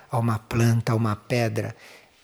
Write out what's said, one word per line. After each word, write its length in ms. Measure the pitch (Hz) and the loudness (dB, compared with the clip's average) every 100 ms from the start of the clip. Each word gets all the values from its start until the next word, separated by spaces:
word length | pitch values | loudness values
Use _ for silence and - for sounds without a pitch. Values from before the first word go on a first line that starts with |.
| - | -6
a 80 | 120 | -2
uma 220 | 117 107 | 0 -2
planta, 540 | - 120 117 117 113 | -2 0 2 2 0
a 20 | 113 | 0
uma 200 | 113 104 | 0 -4
pedra, 600 | - 123 113 110 107 - - - - _ | -2 -2 0 -2 -6 -10 -20 -20 -20 _